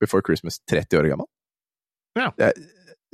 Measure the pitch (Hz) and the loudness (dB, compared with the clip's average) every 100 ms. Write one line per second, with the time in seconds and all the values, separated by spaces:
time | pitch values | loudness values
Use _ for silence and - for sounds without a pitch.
0 | 104 95 - 80 82 - - 82 - 82 | 0 0 2 -2 -4 -12 -2 -2 2 2
1 | 76 71 285 _ _ _ _ _ _ _ | 2 -2 -8 _ _ _ _ _ _ _
2 | _ 233 254 - 107 - - _ _ - | _ -4 -4 0 0 0 -8 _ _ -20
3 | _ | _